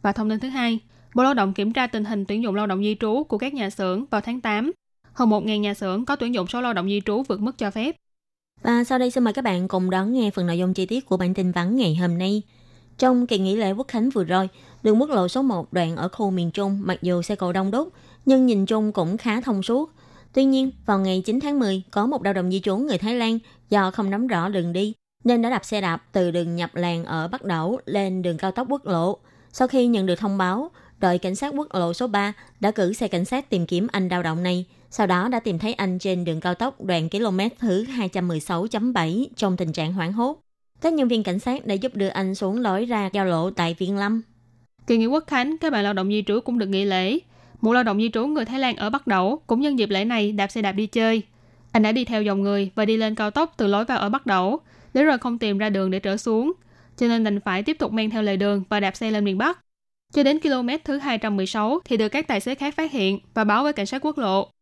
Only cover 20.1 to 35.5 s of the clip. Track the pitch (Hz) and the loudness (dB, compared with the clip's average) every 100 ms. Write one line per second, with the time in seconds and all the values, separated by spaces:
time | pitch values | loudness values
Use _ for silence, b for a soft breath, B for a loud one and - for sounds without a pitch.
20.1 | B B 262 269 262 262 - - 196 190 | B B 2 4 4 0 -4 0 2 2
21.1 | 185 185 240 294 285 220 190 185 202 226 | 0 0 -2 0 0 0 -2 -2 -2 0
22.1 | 277 196 190 180 190 208 196 294 196 214 | 0 0 0 0 0 0 -2 0 -2 0
23.1 | 240 226 233 B B _ 208 190 190 196 | 0 0 -2 B B _ 2 2 0 -2
24.1 | 202 247 185 180 196 170 175 208 - _ | -2 0 0 0 0 -2 -2 -4 -6 _
25.1 | _ 240 240 233 247 - 208 190 165 _ | _ 2 2 2 -2 -2 -2 -2 -4 _
26.1 | 196 175 175 170 170 170 170 175 165 - | 0 2 0 -2 -4 -4 -2 -2 -2 -4
27.1 | 160 165 254 202 165 165 240 - 196 196 | -4 -4 -6 -4 -2 -2 -4 -2 -2 -2
28.1 | 185 175 160 190 185 254 277 - 170 175 | -2 -2 -2 -4 -4 -4 -4 -2 0 0
29.1 | 202 b b b - 254 269 240 226 190 | -2 b b b 0 2 4 4 2 2
30.1 | 175 208 196 180 202 320 b b - 185 | 0 0 0 0 0 -6 b b 0 2
31.1 | 175 185 196 277 277 302 190 170 175 247 | 2 -2 -4 -4 -4 -4 -2 -2 -2 -2
32.1 | 208 202 208 B _ 202 214 180 220 220 | 0 -2 -6 B _ -2 2 0 0 -2
33.1 | 175 - 254 277 185 165 180 226 196 185 | -2 -2 -4 -2 -2 0 0 0 -2 0
34.1 | 180 170 160 180 180 180 b b - 196 | 0 -2 -2 0 -2 -4 b b 0 2
35.1 | 180 214 247 233 | 2 2 -2 -2